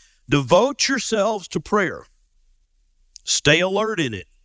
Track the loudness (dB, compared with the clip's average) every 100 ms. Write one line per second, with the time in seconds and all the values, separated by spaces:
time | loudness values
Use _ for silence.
0 | _ _ -2 0 4 4 4 0 -2 -2
1 | -2 0 0 -2 -6 -8 -2 -2 -2 -6
2 | -14 _ _ _ _ _ _ _ _ _
3 | _ -14 -6 0 2 2 2 0 -2 -2
4 | -4 -6 -14 _